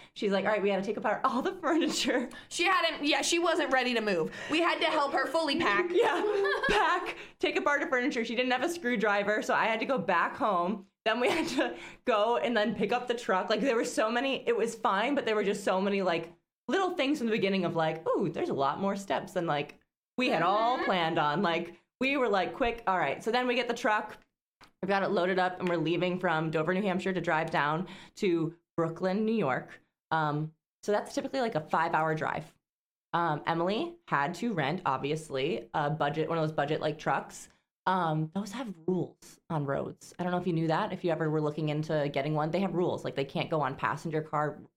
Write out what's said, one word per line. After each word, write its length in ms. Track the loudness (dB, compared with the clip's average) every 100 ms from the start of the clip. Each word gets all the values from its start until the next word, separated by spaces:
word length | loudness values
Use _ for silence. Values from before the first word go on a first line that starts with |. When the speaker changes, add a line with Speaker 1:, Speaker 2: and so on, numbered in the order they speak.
| -18
Speaker 1:
She's 160 | -4 0
like, 140 | 2
"All 80 | 2
right, 100 | 2
we 60 | 2
gotta 140 | 0
take 140 | 0 -2
apart 260 | -2 0
all 180 | 0 0
the 120 | -2
furniture." 760 | -2 0 2 2 0 0 0 -2 -10 -10
Speaker 2:
She 160 | -2 2
hadn't, 380 | 2 0 0
yeah, 180 | 0 2
she 180 | 2 2
wasn't 320 | 2 2 2
ready 220 | 2 2
to 60 | 0
move. 300 | 0 0 -2 -6 -4
We 120 | 0
had 180 | 2 2
to 60 | 0
help 260 | 0 0
her 140 | 0 0
fully 320 | 0 0 2
pack. 280 | 2 2 2
Speaker 1:
<laughs> 20 |
Yeah, 300 | 4 2 2 0 0 0 0 2
pack, 480 | 2 4 2 -2 -10 -14 -4
take 160 | -2 0
apart 240 | 0 0
the 80 | 0
furniture. 360 | 0 0 -2
She 120 | -2 -2
didn't 160 | 0
have 100 | 0
a 60 | 0
screwdriver, 720 | -2 -2 0 2 2 0 0
so 120 | 0
I 100 | 2
had 160 | 2 0
to 60 | -2
go 120 | -2
back 380 | 2 2 2 0
home. 500 | 0 2 0 -4 -8 _
Then 140 | -2 0
we 100 | 0
<laughs> 80 | 0
had 120 | -2
to 260 | 0 -2 -4 -14 -10
go 320 | 0 2 2 2
and 200 | 2 2
then 200 | 0 0
pick 160 | 0
up 160 | 0 -2
the 60 |
truck. 360 | -4 0 0 2
Like, 100 | 0
there 140 | 2
were 100 | 2
so 240 | 0 0 0
many, 360 | 2 0 -2 0
it 100 | 0
was 200 | 0 0
fine, 400 | 0 2 2 0
but 100 | 0
there 80 |
were 80 | 0
just 220 | 0 0
so 160 | 0 2
many, 200 | 2 0
like, 320 | 2 0 -2 -14 _ _ -2
little 220 | 0 0
things 280 | 0 0 0
from 80 | 0
the 60 |
beginning 320 | 0 2 2
of, 100 | 0
like, 320 | 0 0 0 -2
"Ooh, 220 | 0 0
there's 180 | -2 -2
a 40 |
lot 260 | 0 0 0
more 140 | -2
steps 380 | -4 -2 -4 -4
than, 160 | -4 -2
like, 260 | -2 -4 -10 _ _ _ -2
we 100 | 0
had 120 | 2
all 340 | 2 2 2 2
Speaker 2:
Mm-hmm. 80 |
Speaker 1:
planned 340 | 2 2 2 2
on." 240 | 2 2
Like, 320 | 2 0 -2 -12 _ -2
we 160 | 0 2
were 120 | 2
like, 240 | 2 0
"Quick, 300 | 0 -2 0 0
all 100 | 2
right." 240 | 2 -2
So 80 | 0
then 160 | 0 2
we 80 |
get 140 | 0 0
the 60 |
truck. 440 | 0 0 0 -2 -12 _ _ _ _ -20 -8
We've 60 | 0
got 160 | 2
it 60 | 2
loaded 280 | 2 2 2
up 220 | 2 0
and 80 | 0
we're 80 | 0
leaving 420 | 2 2 0 0
from 320 | 0 0 0
Dover, 240 | 0 0
New 80 | 0
Hampshire 300 | 0 0 -2
to 80 | -2
drive 300 | 0 0 0
down 360 | 0 0 0 -4 -10 -18 -2
to 360 | 0 2 0 -4 _ -2
Brooklyn, 480 | -2 0 -2 0
New 100 | 0
York. 460 | 2 2 0 -4 -18 _ _ -4
Um, 400 | 0 0 0 -4 -8 _ _
so 80 | 0
that's 240 | 0 0
typically, 260 | -4 -4 -2
like, 140 | -2
a 60 | -2
five-hour 560 | -2 0 2 2 2 0
drive. 360 | -2 -4 -8 _ _ _ _ _ _
Um, 300 | 0 0 0 0
Emily 480 | 2 2 0 -4 -8 -2
had 260 | 0 0
to 180 | -2 -2
rent, 300 | 0 0 0
obviously, 840 | 0 -2 -2 -4 -4 -2 -2 -2 -4
a 160 | -2 0
budget, 400 | 0 0 0 0
one 80 | 0
of 40 |
those 100 | 0
budget, 280 | 0 -2 0
like, 180 | -2 -4
trucks. 500 | -2 -2 -2 -14 -20 _ _ _ -2
Um, 440 | 0 2 0 -2
those 160 | -4 -6
have 220 | -8 -8 -8 -2
rules 520 | -2 -2 -8 -20 -20 -6
on 160 | -4 -2
roads. 480 | -2 -4 -8 -16 -6
I 60 |
don't 80 | -2
know 60 | -2
if 100 | 0
you 40 |
knew 140 | 0 2
that. 260 | 0 -2
If 120 | -4
you 80 | -2
ever 180 | 0 0
were 100 | 0
looking 280 | 0 -2 -2
into 380 | -2 0 0 0
getting 220 | 0 0
one, 160 | 0 0
they 100 | 0
have 140 | 0
rules. 300 | 0 0 -2
Like, 100 | -4
they 100 | -4
can't 260 | -2 -2 -2
go 100 | 0
on 140 | 0
passenger 460 | 0 -2 -2 -4 -4
car 380 | -2 0 -2 -4 -14